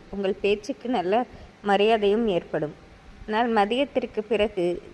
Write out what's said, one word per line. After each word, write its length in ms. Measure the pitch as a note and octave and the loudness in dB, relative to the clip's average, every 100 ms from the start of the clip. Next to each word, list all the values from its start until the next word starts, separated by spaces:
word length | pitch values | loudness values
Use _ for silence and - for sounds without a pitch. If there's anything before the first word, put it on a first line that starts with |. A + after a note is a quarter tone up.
| - | -12
உங்கள் 300 | G3 G3 F#3 | -4 -4 -2
பேச்சுக்கு 480 | G3+ G#3 B3 C4+ A#3 | -2 -2 -4 -8 -4
நல்ல 360 | A#3 F3 A3 A#3+ - - - | -2 2 0 0 -8 -20 -8
மரியாதையும் 680 | G3+ G3 G#3+ A3+ G3+ G#3+ A3+ | 0 4 4 4 4 2 2
ஏற்படும். 460 | E3+ - D#3 D3+ - - - - - - | 0 -2 -4 -4 -8 -20 -20 -20 -16 -4
ஆனால் 260 | G#3+ B3 | -2 2
மதியத்திற்கு 680 | A3 G3+ A#3+ C#4+ C4 A#3 G#3 | 2 2 0 0 -2 -2 -4
பிறகு 640 | G#3 G#3 G#3+ F#3 F3 F3 - | -2 0 0 0 -2 -2 -8